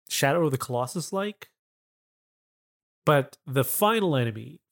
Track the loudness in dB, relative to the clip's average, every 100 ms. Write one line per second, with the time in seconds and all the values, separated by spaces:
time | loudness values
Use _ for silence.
0 | -6 0 2 4 2 0 -4 -4 -4 -6
1 | -6 -4 -6 -8 -20 _ _ _ _ _
2 | _ _ _ _ _ _ _ _ _ _
3 | 2 2 2 -8 -4 0 0 2 2 2
4 | 2 0 0 -4 -14 -18 _